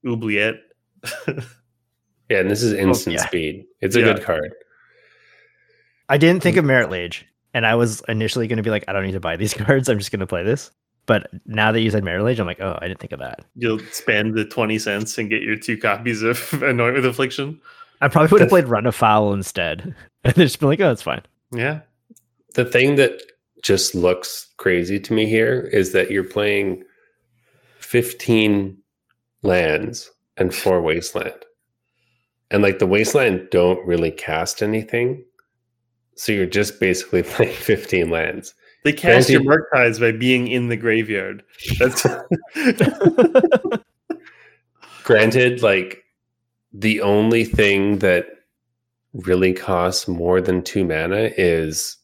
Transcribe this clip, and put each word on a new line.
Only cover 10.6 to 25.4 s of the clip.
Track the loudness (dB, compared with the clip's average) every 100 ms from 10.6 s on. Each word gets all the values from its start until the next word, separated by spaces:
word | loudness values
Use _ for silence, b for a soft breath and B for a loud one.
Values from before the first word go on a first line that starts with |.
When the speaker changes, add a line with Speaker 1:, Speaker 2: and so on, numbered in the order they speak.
| -6 _ _ _
Speaker 3:
But | -2 -2 -2 -14 -8
now | 0 0
that | 2
you | 0
said | -2
Marit | -2 -2
Lage, | -2 -2
I'm | -4
like, | -6
"Oh, | -8 -8
I | -10
didn't | -12
think | -14
of | -14
that." | -14 -16 -20 -6
Speaker 1:
You'll | -4 -4 -8
spend | -8 -2 0 0
the | -2 -4
twenty | -2 -2 -2
cents | -4 -4 -6 -8
and | -4
get | -4
your | -4 -6
two | -6 -4
copies | -2 -2 -4 -4
of | -2 -2 -6
<laughs> | -4
Anoint | -2 0 0
with | 0
Affliction. | 0 -2 -4 -4 -10 -12 B B B _
Speaker 3:
I | 2
probably | 4 6
would | 6
have | 6
Speaker 2:
That's | 4
Speaker 3:
played | 2
Run | 0 -2
of |
Foul | 2 4 4 2
instead, | -2 -6 -6 -6 -6 -10 -16 -20
<laughs> | _
and | 0 4
just | 4 2
been | 0
like, | 2
"Oh, | 0
it's | 0
fine." | -4 -8 -10 _ _
Speaker 1:
Yeah. | -6 -4 -6 -12 _ _ _ _ _ _
Speaker 2:
The | -4
thing | 0 2 4 4
that | 2 0 -14 _ _ _
just | 0 0 0
looks | 0 0 0 -4 -14 -16 -6
crazy | -2 0 -2 -6
to | -2
me | -2 0
here | 2